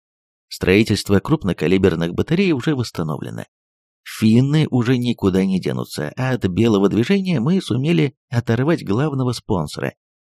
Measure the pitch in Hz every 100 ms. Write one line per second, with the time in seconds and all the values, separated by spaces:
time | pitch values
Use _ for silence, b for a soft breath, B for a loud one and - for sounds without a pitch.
0 | _ _ _ _ _ - - 98 113 101
1 | - 98 - 156 98 - 80 95 95 82
2 | 85 92 104 170 196 139 160 135 117 -
3 | 80 73 58 55 - _ _ _ _ _
4 | - - 110 113 139 156 151 123 117 131
5 | 123 - 98 90 - 190 76 62 60 -
6 | 73 - 131 123 98 87 113 101 98 98
7 | 123 202 185 156 123 190 - 120 143 170
8 | 143 - _ 120 117 113 139 160 98 104
9 | 151 135 123 117 - 98 76 - 67 -
10 | _ _